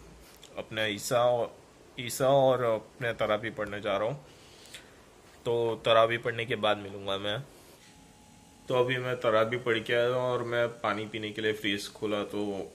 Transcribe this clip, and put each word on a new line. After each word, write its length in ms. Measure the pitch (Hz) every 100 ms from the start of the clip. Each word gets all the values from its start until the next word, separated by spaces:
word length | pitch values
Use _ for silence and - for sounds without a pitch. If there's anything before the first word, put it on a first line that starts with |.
| - - - - - -
अपने 300 | - 110 107
ईसा 380 | 101 - 120 123
और, 300 | 120 113 - - - - -
ईसा 300 | 120 - 131
और 340 | 139 131 123
अपने 500 | 120 110 - - 120
तरावी 360 | 110 107 107 110
पढ़ने 320 | 101 101 101
जा 160 | 104 98
रहा 100 | 110
हूँ, 180 | 147 - - - - - - - - - - - - 123
तो 360 | 117 117 110 120
तरावी 320 | 113 113 117
पढ़ने 280 | 120 117 113
के 100 | 110
बाद 220 | 107 104
मिलूँगा 400 | 98 101 98 98
मैं। 260 | 101 110 139 - - - - - - - - - - - -
तो 80 | 127
अभी 220 | 123 127
मैं 180 | 127 123
तरावी 420 | 120 110 113 123
पढ़ 220 | 120 113
के 140 | 110
आया 140 | 120 120
हूँ 140 | 127
और 220 | 127 123
मैं 240 | 117 120 117
पानी 380 | - 107 104 107
पीने 260 | 110 104
के 100 | 107
लिए 120 | 107
फ्रीज 360 | 107 104 101 -
खोला, 340 | - 104 104
तो 480 | 98 104 104 98 85